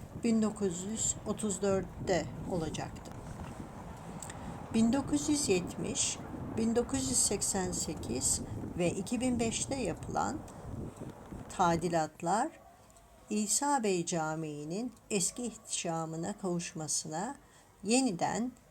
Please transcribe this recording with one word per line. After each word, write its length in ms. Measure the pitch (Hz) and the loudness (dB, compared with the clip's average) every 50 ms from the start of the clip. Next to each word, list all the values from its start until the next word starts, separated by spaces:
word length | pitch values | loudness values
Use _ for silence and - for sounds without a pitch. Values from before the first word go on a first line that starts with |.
| - - - - - | -12 -12 -6 0 4
bin 180 | 233 226 220 | 4 6 6
dokuz 420 | 214 208 214 - 208 190 170 175 185 202 | 6 4 2 2 0 0 0 0 -4 -4
yüz 240 | 220 208 - - - - - | -2 0 0 0 0 -2 -2
otuz 340 | 220 202 - 220 214 185 - | -4 -2 0 0 -2 0 2
dörtte 640 | 202 196 196 190 180 - - - - - 185 160 151 - - - - - | 4 4 4 4 2 -2 -6 -4 0 2 2 2 2 0 -4 -6 -4 -2
olacaktı. 600 | 190 170 160 151 - 147 135 - - - - - - - - - - - - - - - - - - - - - - - - - - - - - - - - - - - - - - | -2 0 -2 -2 -2 -4 -6 -6 -8 -10 -10 -10 -10 -10 -10 -10 -8 -8 -8 -10 -8 -10 -10 -10 -10 -12 -10 -10 -10 -12 -10 -10 -10 -10 -10 -10 -10 -10 -10 -10 -8 -8 -4 2 4
Bin 200 | 226 226 233 247 | 6 6 6 6
dokuz 360 | 277 269 - 294 285 - 302 | 4 2 2 2 2 2 2
yüz 200 | 294 285 - - | 2 2 4 4
yetmiş, 680 | 190 175 180 - - - - - - - - - - - - - - - - - - | 4 4 2 0 -4 -4 -4 -2 0 0 0 0 -2 -4 -6 -8 -8 -6 -6 -4 -2
bin 180 | 214 226 226 226 | 0 2 2 4
dokuz 340 | 240 233 - 269 269 262 262 | 2 2 0 0 -2 0 2
yüz 80 | 254 | 2
seksen 540 | - - - 214 - - - - 190 185 180 | 4 4 2 2 0 0 0 0 0 0 0
sekiz 720 | 175 170 - 170 156 - - - 117 131 - - - - - - - - - - - | -2 -2 -2 -2 -4 -4 -4 -4 -2 0 2 2 0 0 -2 -4 -6 -6 -6 -4 -2
ve 140 | 165 175 170 | 0 2 2
iki 300 | - 190 175 - 240 220 | 2 0 -2 -2 0 0
bin 180 | 254 254 240 233 | 2 2 2 2
beşte 360 | 233 226 220 - - - 269 | 2 0 0 -2 -2 -2 -2
yapılan 640 | 269 226 170 156 - - - - - 80 104 269 - - - - - - - - - - - - - - - - - - - - - - - - | -2 0 -2 -2 -4 -4 -2 0 0 0 0 -2 -4 -8 -10 -14 -12 -12 -10 -8 -8 -8 -8 -10 -10 -12 -12 -12 -14 -14 -12 -12 -12 -12 -4 2
tadilatlar 920 | - 185 170 170 160 170 175 170 165 156 151 - - 175 165 190 220 277 320 - - - - - - - - - - - - - - - - | 4 6 6 6 4 2 2 2 2 2 0 -2 -4 0 2 2 2 2 0 -4 -8 -20 -20 -20 -20 -20 -20 -20 -20 -20 -20 -20 -14 -6 -2
İsa 540 | 214 214 214 196 - - 285 285 285 269 220 | 0 0 2 2 2 2 4 4 4 4 4
Bey 220 | 202 185 175 170 | 4 4 4 2
Camii'nin 880 | - 180 165 156 156 160 160 160 151 147 147 147 156 175 208 247 247 - - - - | 2 2 0 2 0 0 -2 -4 -4 -4 -6 -6 -4 -4 -4 -4 -4 -8 -10 -4 0
eski 340 | 220 196 170 - - - 247 | 2 2 2 2 -2 -4 -6
ihtişamına 960 | 220 - - - - - - - 170 165 165 160 160 160 160 170 202 208 | -6 -6 -8 -8 -6 -4 -2 0 0 0 0 -2 -2 -4 -4 -4 -4 -4
kavuşmasına, 960 | - - 180 175 170 175 - - 160 156 143 - - - 160 156 165 202 254 277 - - - - - - - - - - | -2 0 0 0 0 0 -2 -6 -6 -4 -2 -2 -2 -2 -2 -4 -4 -4 -4 -6 -10 -14 -20 -20 -20 -20 -20 -16 -6 0
yeniden 680 | 196 233 262 269 240 175 170 - - - 202 240 254 - - - - | 4 4 6 4 4 2 2 0 0 2 0 -2 -2 -4 -10 -18 -12